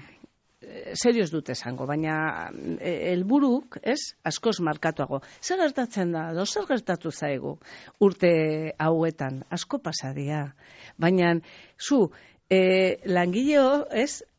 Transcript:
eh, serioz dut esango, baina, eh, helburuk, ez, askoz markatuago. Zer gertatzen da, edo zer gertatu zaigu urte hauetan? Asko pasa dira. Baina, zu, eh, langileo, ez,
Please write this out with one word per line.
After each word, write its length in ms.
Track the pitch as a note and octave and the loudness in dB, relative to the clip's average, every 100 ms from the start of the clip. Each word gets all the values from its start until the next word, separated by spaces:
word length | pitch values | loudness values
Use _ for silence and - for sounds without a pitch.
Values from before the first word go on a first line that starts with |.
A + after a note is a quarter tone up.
| - - - _ _ _ | -12 -20 -20 _ _ _
eh, 320 | - - - | -18 -14 -10
serioz 380 | - A#3+ A#3 D#3+ | 0 2 2 2
dut 180 | D#3+ C3+ | -2 -6
esango, 360 | B2+ B2 B2+ C3 | -8 -8 -6 -4
baina, 640 | D3 D#3 D#3 D#3 E2 F2 - - - | -2 -2 -2 -2 -4 -8 -8 -8 -6
eh, 320 | F3 D#3+ F3+ | -4 -4 0
helburuk, 680 | F3+ G3 C#4 C4+ B3+ - - | 0 2 2 4 2 -2 -6
ez, 340 | A3 D4 - - | -4 -4 -6 -8
askoz 360 | D#3+ - A3+ F#3 | -6 -2 -2 0
markatuago. 600 | D#3 D3+ E3 D#3 C3+ C#3 - - | -2 -2 -2 -2 -4 -6 -8 -10
Zer 160 | - F#4 | -4 0
gertatzen 540 | D4+ C4+ A#3 G3+ F3 | 0 0 -4 -2 -2
da, 180 | D#3+ E3 | -2 -4
edo 140 | E3 G#3 | -4 -4
zer 200 | G#4+ F#4+ | -4 -2
gertatu 440 | B3 - E3+ D#3+ | -2 -2 -4 -6
zaigu 460 | - D3 C3+ C#3 D3+ - - - - | -4 -4 -4 -6 -10 -16 -20 -16 2
urte 760 | G3 - F3 D#3+ D#3 D#3 D#3 - | 2 6 4 6 4 0 -4 -2
hauetan? 680 | D#3 E3 E3 D#3+ C3+ C3 - | 2 2 2 -2 -6 -6 -8
Asko 300 | E3+ - C#4 | -8 -6 -8
pasa 340 | D#3+ - C3+ | -6 -8 -8
dira. 400 | C#3+ C#3+ D3+ C#3+ - - - - - | -6 -4 -4 -6 -12 -20 -20 -20 0
Baina, 420 | E3+ F#3 E3+ E3 - - - - | 2 4 4 2 -2 -16 -20 -10
zu, 340 | - C#4 F3+ - - _ - | 0 2 2 -2 -20 _ 0
eh, 500 | F#3+ F#3 F#3 F#3 - G3 | 4 6 4 2 0 0
langileo, 840 | F3+ F3 G3+ C#4 D4 C4 D4 - | 0 2 0 4 4 4 2 0
ez, 340 | G#3+ C#4+ - - | -2 -2 -4 -16